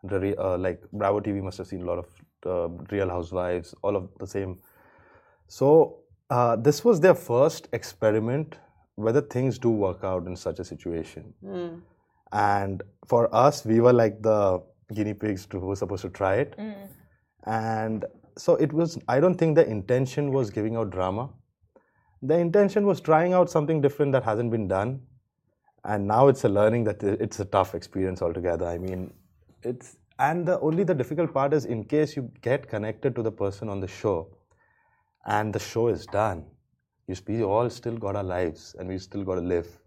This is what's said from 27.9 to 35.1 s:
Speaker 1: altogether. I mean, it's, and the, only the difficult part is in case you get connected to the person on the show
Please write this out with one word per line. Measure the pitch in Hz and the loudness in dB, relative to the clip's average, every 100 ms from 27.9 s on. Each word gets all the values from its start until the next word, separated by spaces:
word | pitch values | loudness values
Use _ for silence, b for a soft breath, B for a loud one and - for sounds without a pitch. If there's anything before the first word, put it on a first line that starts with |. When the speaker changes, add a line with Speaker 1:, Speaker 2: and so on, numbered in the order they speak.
| 98 95 87 | -4 -4 -2
Speaker 1:
altogether. | 87 85 87 85 87 | -4 -4 -2 -2 -4
I | 85 | -6
mean, | 92 92 90 - _ _ _ _ | -6 -8 -10 -14 _ _ _ _
it's, | 117 123 - - _ _ | -10 -10 -12 -20 _ _
and | 139 165 170 | -2 0 0
the, | 180 | 0
only | 151 165 | 0 0
the | 185 | 0
difficult | 165 120 151 165 | 0 -2 -2 -2
part | - 139 | 0 2
is | 151 120 | 0 0
in | 117 | -6
case | 104 151 151 143 | -2 0 0 -2
you | 120 - | -10 -8
get | - 135 - | -2 -2 -2
connected | 110 107 110 139 120 | -6 -6 -4 -4 -2
to | |
the | 110 | -4
person | 104 98 98 110 | -2 -6 -4 -8
on | 98 | -8
the | 95 | -8
show | - 110 90 80 - _ _ _ _ _ _ _ | -4 -2 -2 -6 -18 _ _ _ _ _ _ _